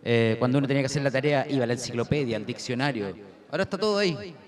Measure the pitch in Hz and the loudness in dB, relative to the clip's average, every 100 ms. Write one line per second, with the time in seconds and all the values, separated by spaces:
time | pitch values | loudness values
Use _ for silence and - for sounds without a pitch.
0 | - 117 113 113 123 135 139 139 131 147 | 2 4 4 2 2 2 2 2 0 0
1 | 139 131 143 143 131 139 117 120 - 120 | 0 2 2 2 2 0 0 0 -2 -4
2 | 117 147 131 110 104 120 - 123 143 120 | 0 0 0 -2 -4 -8 -4 -2 -2 -2
3 | 101 90 101 - - 156 190 185 214 202 | -6 -8 -16 -20 -8 -4 -2 -2 0 2
4 | 202 151 202 151 | 0 -2 -8 -16